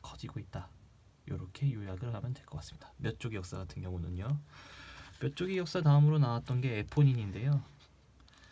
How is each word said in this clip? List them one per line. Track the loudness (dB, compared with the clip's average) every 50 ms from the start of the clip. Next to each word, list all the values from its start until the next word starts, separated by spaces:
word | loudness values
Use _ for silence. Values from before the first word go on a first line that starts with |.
| -16
커지고 | -16 -14 -12 -10 -10 -8 -10
있다, | -10 -8 -10 -10 -10 -12 -14 -20 -20 -20 -20 -20 -20 -20 -20 _ _ -8
요렇게 | -8 -6 -6 -8 -4 0 0 0 0
요약을 | 0 -4 -6 -6 -6 -6 -6 -6
하면 | -4 -4 -6 -6
될 | -8 -10
것 | -12 -12 -12
같습니다. | -12 -12 -16 -18 -18 -20 -12 -6
몇 | -4 -4 -4 -4
쪽의 | -4 -4 -4 -4
역사 | -6 -6 -6 -8
같은 | -8 -8 -8 -8
경우는요. | -6 -4 -4 -4 -4 -4 -4 -4 -2 -2 -2 -2 -4 -6 -18 -20 -20 -18 -18 -18 -18 -18 -18 -18 -18 -18 -8 -4
몇 | -4 -4 -2
쪽의 | -2 -2 -2 0 0
역사 | -2 0 0 4
다음으로 | 6 8 8 10 8 8 6 6
나왔던 | 4 4 2 0 0 -2 0 0
게 | 0 0 0 0
에포닌인데요. | -2 0 4 6 6 6 6 4 0 -2 -4 -2 0 2 2 2 0 -4 -12 -20 -20 -20 _ -20 -20 -20 -20 -20 -20 -20 -20 -20 -20 -20